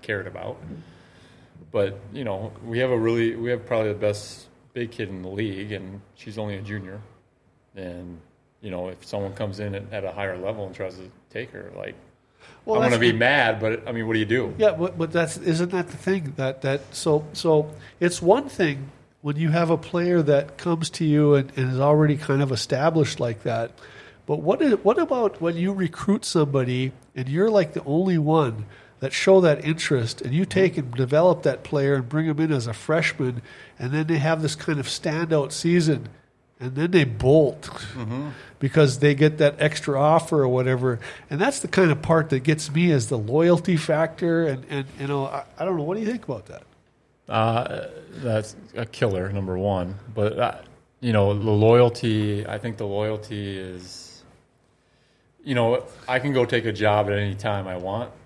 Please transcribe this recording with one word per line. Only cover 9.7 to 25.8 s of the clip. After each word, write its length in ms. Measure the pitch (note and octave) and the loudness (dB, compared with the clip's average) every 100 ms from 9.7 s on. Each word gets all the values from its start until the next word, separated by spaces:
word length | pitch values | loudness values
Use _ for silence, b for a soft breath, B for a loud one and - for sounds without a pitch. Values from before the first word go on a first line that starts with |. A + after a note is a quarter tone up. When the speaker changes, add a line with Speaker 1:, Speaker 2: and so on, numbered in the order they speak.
| G2 | -8
Speaker 1:
at, 160 | G#2 | -8
at 120 | G#2+ | -8
a 80 | F#2+ | -8
higher 260 | F2+ G2 F2+ | -6 -6 -6
level 280 | F#2+ G#2 F#2+ | -6 -8 -10
and 80 | F#2 | -10
tries 200 | F#2+ F#2+ | -10 -12
to 120 | F#2 - _ | -20 -20 _
take 220 | A2 - | -12 -12
her, 200 | G2 F#2 - | -14 -16 -12
like, 200 | - - - _ _ b b b - | -14 -14 -20 _ _ b b b 0
Speaker 2:
Well, 100 | G#3+ | 2
Speaker 1:
I'm 40 | |
gonna 80 | B2 | 4
Speaker 2:
that's 100 | A#2 | 4
Speaker 1:
be 80 | A#2+ | 4
Speaker 2:
it. 60 | A2 | 4
Speaker 1:
mad, 440 | A#2+ C#3+ A#2 G#2+ | 4 4 2 0
but 280 | A2 A#2 B2 | -2 -4 -6
I 40 | |
mean, 160 | A#2 A2+ | -6 -2
what 60 | |
do 60 | A2 | 0
you 60 | G#2+ | 0
do? 280 | B2 G#2+ F3+ | 0 -2 0
Speaker 2:
Yeah, 140 | G#3+ | 0
but, 260 | D#3+ F3+ E3+ | 2 -4 -4
but 140 | E3 | -4
that's, 260 | E3+ D#3+ - | -2 -2 -4
isn't 340 | F3+ E3 F3 | -2 0 0
that 160 | F#3 F3 | -2 -4
the 100 | - | -6
thing? 360 | - F#3+ D3 C#3 | -2 -2 -2 -4
That, 240 | C3 C3 | -4 -2
that, 320 | C#3 C#3+ - - | -2 -2 -4 -6
so, 300 | E3 D3+ D3+ | 0 0 0
so 380 | - E3+ D3+ D3+ B B B | -4 2 2 2 B B B
it's 220 | F3 F3 | -2 0
one 260 | F3 A#3+ C#4+ | 4 4 2
thing 400 | - E3 C3+ C3+ - _ _ | 0 0 0 -8 -18 _ _
when 140 | D3 D3 | -6 -2
you 120 | D#3+ | 2
have 200 | E3 E3 | 2 2
a 80 | D#3+ | 0
player 440 | - F3 F3 F3 | -2 -2 2 4
that 360 | D3 C#3+ C#3+ - | 4 4 2 -4
comes 320 | F3 E3 D#3+ | -2 -2 -2
to 140 | - D#3+ | -2 2
you 280 | D3 D3 C#3+ | 4 6 4
and, 160 | C3+ - | 2 -2
and 140 | B2+ | -2
is 60 | B2+ | 2
already 360 | C#3+ D3+ D3+ D3 | 4 4 4 2
kind 240 | - C#3 | 0 0
of 100 | C#3 | 0
established 680 | B2 - C3+ D#3 D#3+ B2 - | -2 -2 0 2 2 0 0
like 240 | A#2+ G#2+ | -4 -4
that. 280 | B2+ A#2 A#2 - B B B B - | -4 -4 -4 -10 B B B B -6
But 160 | D3+ | -2
what 200 | D3+ - | 0 2
is, 120 | D4+ G#3 | 4 4
what 140 | F#3+ B3+ | 4 2
about 420 | D#4 B3+ G#3+ - | 2 2 0 0
when 160 | E3 E3+ | -4 -2
you 160 | F3+ | -2
recruit 500 | G3 | -2